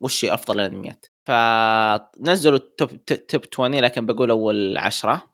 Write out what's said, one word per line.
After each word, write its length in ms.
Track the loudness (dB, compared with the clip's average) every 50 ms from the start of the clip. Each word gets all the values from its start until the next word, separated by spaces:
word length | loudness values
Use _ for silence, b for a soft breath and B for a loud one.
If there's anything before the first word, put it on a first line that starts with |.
وش 240 | -6 -6 -4 -2 0
هي 100 | 0 -2
أفضل 260 | -2 -2 -2 -2 -2
الأنميات. 460 | -2 -4 -4 -8 -12 -14 -16 _ _ _ _ _ _
فنزلوا 1300 | 0 2 2 4 4 2 2 2 2 2 2 2 2 0 -2 -4 _ _ -8 -2 0 0 2 4 4 4 2
التوب، 320 | 0 -4 _ -4 -4 -4 -4 -14 _
ت-، 80 | -6 -6 -6 -6 _
توب 120 | -6 -6 -6 -6 -4
عشرين، 320 | -2 -2 0 0 2 0
لكن 220 | 0 0 -2 -4
بقول 240 | -4 0 0 2 2
أول 480 | 2 2 2 0 0 0 0 0 -2 -2
عشرة. 440 | -4 -4 -4 -2 0 0 0 0 -2 _